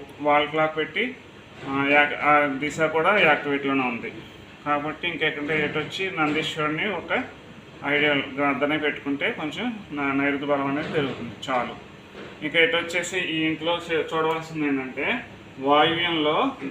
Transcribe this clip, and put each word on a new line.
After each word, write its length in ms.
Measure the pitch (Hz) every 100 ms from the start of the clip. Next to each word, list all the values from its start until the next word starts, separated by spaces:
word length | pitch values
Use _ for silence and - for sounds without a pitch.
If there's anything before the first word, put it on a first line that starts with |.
| - -
వాల్ 260 | 147 147 147
క్లాక్ 300 | 156 156 156
పెట్టి, 380 | 151 180 247 254 - - - - 143
ఆ, 200 | 139 139
యాక్-, 260 | 147 147 -
ఆ 300 | 143 147 143
దిశ 340 | 135 147 156
కూడా 380 | 156 156 170 208
యాక్టివేట్లోనే 640 | 165 143 143 139 139 135
ఉంది. 300 | 127 117 110 110 - - - - 147
కాబట్టి 420 | 147 147 147 175
ఇంకెక్కడ 440 | 160 156 147 147
ఎటు 280 | 156 147 151
వచ్చి 320 | 147 - 190 165
నందీశ్వరుని 720 | 151 151 156 160 151 156 202
ఒక 340 | 175 165 208 254 - - - - - 143
ఐడియల్ 380 | 147 147 143 - 127
గ్రంథనే 400 | 143 131 143 156
పెట్టుకుంటే 540 | 151 139 143 139 185
కొంచెం 480 | 233 151 156 240 214 -
నా-, 240 | 147 139 139
నైరుతి 300 | 143 139 143
బలం 220 | 139 139
అనేది 260 | 143 156
పెరుగుతుంది. 400 | 160 139 117 117 104 -
చాలు. 260 | 127 117 110 - - - - - - 151
ఇక 100 | 165
ఎటు 220 | 165 170
వచ్చేసి 420 | 170 175 170 185
ఈ 260 | 170 160 160
ఇంట్లో 340 | 151 160 175 170
చే-, 140 | 160 143
చూడవలసింది 540 | 160 160 160 156 156 147
ఏంటంటే 580 | 135 131 123 170 247 - - - -
వాయువ్యంలో 920 | 135 147 165 165 175 165 151 170 269 - 135